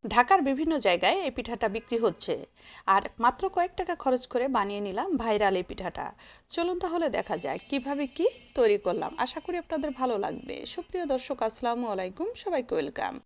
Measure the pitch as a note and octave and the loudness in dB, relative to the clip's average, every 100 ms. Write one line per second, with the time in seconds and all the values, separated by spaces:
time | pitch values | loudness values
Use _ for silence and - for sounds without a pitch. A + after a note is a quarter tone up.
0 | C4+ A#3 B3 F#4+ C4+ C4+ D#4 D#4 G3+ F3 | 2 4 6 6 6 2 2 2 4 4
1 | F#3 F4+ E4 B3+ A#3 A#3 A3 G#3 - A#3 | 4 2 0 -4 -6 -2 -2 -2 -4 0
2 | A3 F3 - C#3 - _ - - - G3 | 0 0 -4 -6 -6 _ -20 -10 2 2
3 | - - A#3 B3+ F#4+ F#4 F4+ - F4+ E4+ | 2 2 2 2 -2 0 0 -2 -4 -2
4 | C#4 B3 - B3 C4 B3 G3+ G3+ G3+ F#3 | 2 0 0 -2 0 2 0 -2 -4 -4
5 | F4+ D#4+ A3+ G#3 G3+ F#3 F3+ - F3+ - | -2 -2 2 4 4 4 -2 -6 -8 -6
6 | - - - - _ - E4+ F4+ F4 E4+ | -10 -10 -20 -20 _ -2 -2 0 -2 0
7 | D#4+ G3+ G3 E3+ D3 D#3+ - C#4 C4 C#4+ | 0 -2 -2 -4 -4 -6 -4 -4 -2 -4
8 | C#4 - F#4 - - - A3+ G#3 F#3 F3 | -4 0 0 0 -8 2 4 4 2 -2
9 | D#3+ - B3+ D#4+ - F4 E4+ D#4+ D4 B3+ | -4 -2 -4 -4 -6 -6 -4 -4 -4 -2
10 | B3+ A3 G3+ - - - - - E4+ F#4 | 0 0 -2 -6 -10 -10 -8 -10 -8 -6
11 | E4 C4 - C4 A3 - B3 A#3+ A#3+ F#3+ | -2 -2 -2 -2 -2 0 -2 -2 -2 -2
12 | F#3 F#3+ F#4 A#4+ - D#4 A#3+ D#3+ D3 - | -4 -6 -6 -6 -2 -2 0 -2 -2 -4
13 | F2+ - | -6 -6